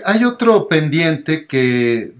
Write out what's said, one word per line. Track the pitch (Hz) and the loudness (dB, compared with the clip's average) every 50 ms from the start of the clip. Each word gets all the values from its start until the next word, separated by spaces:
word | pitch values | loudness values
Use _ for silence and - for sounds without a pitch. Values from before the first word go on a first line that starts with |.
| - | -2
hay | 185 208 220 240 | 0 2 2 2
otro | 247 240 - 240 233 220 202 - - | 2 0 0 -4 0 0 0 0 2
pendiente | 170 156 156 151 139 160 170 165 160 143 147 - 156 156 151 _ | 0 0 0 0 0 0 0 0 0 -2 -2 -4 -4 -4 -4 _
que | - 135 127 123 123 123 120 120 117 113 104 92 - - | -2 0 0 2 2 2 0 0 0 -2 -4 -8 -14 -20